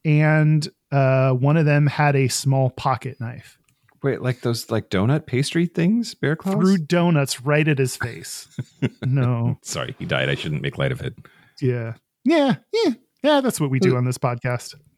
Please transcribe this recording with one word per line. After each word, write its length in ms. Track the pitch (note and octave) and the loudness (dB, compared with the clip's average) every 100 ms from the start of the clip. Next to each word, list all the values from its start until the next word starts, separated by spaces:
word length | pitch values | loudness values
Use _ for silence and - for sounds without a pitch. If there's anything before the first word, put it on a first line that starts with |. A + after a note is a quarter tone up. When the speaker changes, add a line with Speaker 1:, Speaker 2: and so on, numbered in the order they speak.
Speaker 1:
and, 640 | D#3+ D3+ D#3 D#3 D3+ D#3 D3+ - - | 0 4 4 4 4 2 0 -10 -4
uh, 400 | C#3 C3+ C3 C3+ | 0 2 2 2
one 240 | B2+ C#3 D#3+ | 2 2 2
of 80 | |
them 240 | D3 D3 D3 | 4 4 2
had 260 | - D3 | 2 2
a 140 | C#3+ C3 | 2 0
small 420 | - C3+ C3+ C3 | 0 0 0 0
pocket 480 | - C#3 B2+ B2+ - | -2 -4 -4 -6 -10
knife. 380 | A#2 A#2+ - _ _ _ _ _ | -12 -12 -20 _ _ _ _ _
Speaker 2:
Wait, 180 | C#3 A#2 | -4 -2
like 220 | B2+ B2 | -2 -2
those, 280 | B2 A2+ - | -2 -4 -4
like, 200 | A2 - | -4 -2
donut 340 | F#2 G#2+ D3 | 0 2 0
pastry 400 | - B2 D3 E3 | -2 -2 -2 -2
things? 480 | F3 - E3+ A3+ A3+ | -2 0 0 0 -2
Bear 220 | - C#3 D#3+ | -4 -2 -2
claws? 200 | G3 G3 | -2 0
Speaker 1:
Threw 200 | F#3 G3 | 2 2
donuts 640 | D3 F3 F3 D#3 C#3 - | 2 2 2 2 0 -4
right 260 | B2+ D3+ D#3 | 0 2 2
at 120 | C#3 | 2
his 180 | B2+ - | 0 -4
face. 500 | B2+ - - - - - - - | -8 -10 -14 -16 -14 -14 -14 -4
Speaker 2:
<laughs> 240 | - - C3 | -6 -4 -2
Speaker 1:
No. 520 | C3+ B2 A#2+ A#2 - | 0 0 0 -2 -4
Speaker 2:
Sorry, 340 | - - - - | -6 -8 -8 -8
he 60 | |
died. 240 | - C2+ C2+ | -4 -2 0
I 60 | |
shouldn't 260 | C#2+ E2 D2 | -2 -4 -6
make 160 | C#2 - | -6 -4
light 160 | C2+ | -4
of 80 | B1 | -4
it. 140 | - - - _ _ - | -8 -12 -20 _ _ -6
Speaker 1:
Yeah. 320 | C3 B2 A2+ A2+ _ _ | -4 -2 -6 -12 _ _
Yeah. 320 | B3 D#4+ C#4 E3 _ | 0 2 2 0 _
Yeah. 200 | A4 G4 A3+ _ _ | 0 0 -2 _ _
Yeah, 180 | C#4+ D4 | 2 2
that's 180 | C4 - | 2 0
what 120 | D3 | 0
we 80 | C3 | 2
do 160 | - | 2
Speaker 2:
Uh, 40 | B2 | 2
Speaker 1:
on 60 | |
this 140 | B2+ A#2+ | 0 -2
podcast. 560 | B2+ A#2+ B2+ B2 - - _ | -4 -4 -4 -6 -8 -20 _